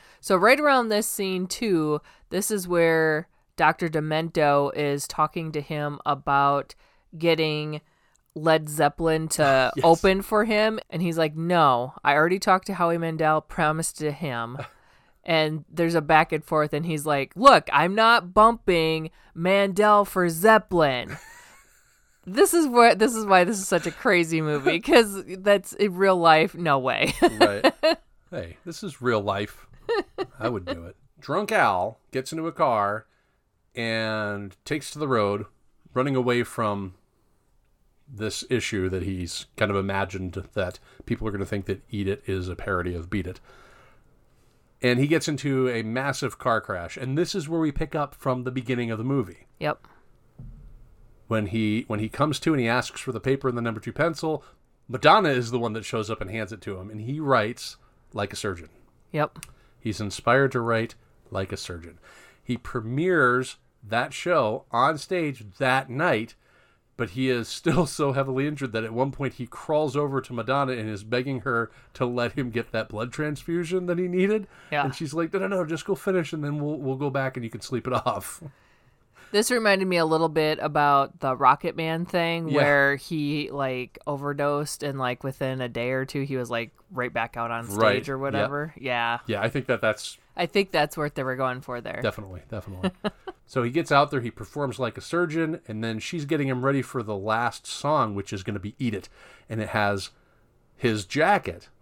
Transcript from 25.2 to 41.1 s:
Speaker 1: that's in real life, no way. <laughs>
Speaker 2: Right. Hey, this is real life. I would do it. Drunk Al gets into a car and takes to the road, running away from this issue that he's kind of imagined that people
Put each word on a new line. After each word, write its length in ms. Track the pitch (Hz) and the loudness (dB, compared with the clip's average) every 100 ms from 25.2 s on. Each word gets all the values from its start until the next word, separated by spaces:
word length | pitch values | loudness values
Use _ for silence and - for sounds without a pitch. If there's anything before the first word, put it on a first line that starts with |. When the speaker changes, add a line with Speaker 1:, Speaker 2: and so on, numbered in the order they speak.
| - 185 | -10 -2
Speaker 1:
that's 340 | 202 202 - | 2 2 2
in 220 | - 202 180 | -2 -2 2
real 220 | 196 180 | 4 6
life, 360 | 165 156 160 - | 8 8 6 0
no 220 | 170 139 | 0 2
way. 360 | 127 117 131 - | 2 0 0 4
<laughs> 220 | - - | 2 6
Speaker 2:
Right. 340 | - 202 277 - 311 330 _ _ _ | 2 4 2 2 0 0 _ _ _
Hey, 260 | 165 85 - 175 | -10 -10 -12 -16
this 180 | 165 | -12
is 180 | 110 - | -12 -4
real 180 | 123 110 | 0 2
life. 440 | 101 98 104 - - - - 440 - - - - | 2 -2 -4 -8 -20 -12 -4 -4 -4 -8 -10 -6
I 80 | 117 | -4
would 160 | 110 90 | -4 -6
do 200 | 82 85 | -10 -12
it. 100 | - _ _ | -20 _ _
Drunk 320 | - 160 208 | -6 -4 0
Al 480 | 214 123 92 95 - _ | 2 4 2 -2 -6 _
gets 200 | 131 131 | -8 -6
into 140 | 160 165 | -6 -6
a 40 | |
car 560 | 160 151 110 101 107 - _ _ _ _ _ _ - | 0 2 2 2 -2 -8 _ _ _ _ _ _ -6
and 800 | 117 113 110 107 104 101 101 - | -4 -2 -2 -4 -4 -6 -10 -14
takes 280 | - 156 - | -8 -8 -8
to 80 | 147 | -6
the 80 | 151 | -2
road, 380 | 120 101 101 107 _ _ _ _ | 0 0 -2 -6 _ _ _ _
running 220 | 127 143 131 | -4 0 0
away 280 | 123 120 | 0 0
from 500 | 117 - 107 101 95 92 _ _ _ _ _ _ _ _ _ _ - | -2 -2 -2 -2 -6 -12 _ _ _ _ _ _ _ _ _ _ -20
this 360 | 110 107 - - | -8 -8 -6 -4
issue 400 | 123 - 104 92 | -2 -2 -2 -2
that 120 | 92 | -2
he's 440 | 90 92 87 - - - | -4 -6 -6 -10 -12 -4
kind 140 | 107 | -2
of 60 | 98 | 0
imagined 560 | 98 98 98 95 92 92 92 | -2 -2 -4 -6 -8 -10 -8
that 240 | - 90 - _ - | -6 -6 -8 _ -14
people 200 | - | -8